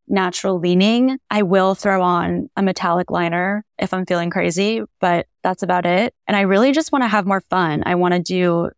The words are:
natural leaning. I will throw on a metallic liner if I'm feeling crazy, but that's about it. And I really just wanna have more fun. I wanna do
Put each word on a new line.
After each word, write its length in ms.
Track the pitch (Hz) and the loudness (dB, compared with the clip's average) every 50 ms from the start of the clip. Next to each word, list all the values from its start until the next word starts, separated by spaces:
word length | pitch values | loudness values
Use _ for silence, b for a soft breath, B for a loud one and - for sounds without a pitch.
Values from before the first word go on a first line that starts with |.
| _ - | _ -2
natural 520 | 196 190 185 180 180 - - 196 185 175 | -2 0 0 -2 -2 -4 -2 -2 -2 0
leaning. 600 | 165 175 180 180 196 214 233 240 254 262 262 262 - - | 0 2 4 4 4 4 4 2 2 0 0 -4 -6 -4
I 140 | 208 214 208 | -2 0 2
will 320 | 170 190 190 185 190 196 | 2 2 2 4 2 0
throw 260 | - - 208 190 190 | 0 0 0 2 2
on 480 | 180 180 175 175 170 175 175 175 - - _ - | 2 2 2 0 0 -2 -2 -4 -6 -6 _ -2
a 60 | 196 | 0
metallic 480 | 190 185 - - 180 170 180 180 - | 0 0 -2 -2 0 0 0 -2 -2
liner 520 | - 175 175 170 170 175 180 196 202 208 - _ _ - | -2 -2 -2 0 0 -2 -2 -2 -2 -4 -6 _ _ -8
if 160 | 196 185 - | -6 -4 -4
I'm 140 | 185 185 - | -4 -2 -2
feeling 240 | 180 170 170 175 | -2 -2 -2 -2
crazy, 500 | - 190 175 175 160 180 202 208 226 226 220 - _ _ | -2 -2 -2 0 0 0 -2 -2 -2 -4 -6 -10 _ _
but 280 | - 180 170 170 - - _ _ - | 0 0 0 0 -2 -6 _ _ -4
that's 180 | 185 185 - | -4 -4 -4
about 240 | 196 175 180 180 175 | -2 -2 -2 0 0
it. 300 | 175 180 185 226 254 - _ _ - | 0 0 0 0 -2 -4 _ _ -2
And 80 | 214 | 0
I 60 | 202 | 0
really 300 | 196 185 196 196 240 277 | 2 2 2 4 4 4
just 200 | 269 320 311 - | 2 0 0 0
wanna 160 | - 277 254 220 | 0 0 0 0
have 200 | 202 208 185 196 | 0 0 0 0
more 140 | 190 190 - _ | -2 -2 -2 _
fun. 320 | 185 185 175 160 147 - - | -2 0 0 0 -2 -2 -2
I 80 | - 180 | -2 0
wanna 260 | 180 180 180 180 180 | 0 2 2 2 0
do 520 | 165 - 185 180 180 175 170 170 170 - - | 0 -2 -2 0 0 2 2 0 -2 -4 -6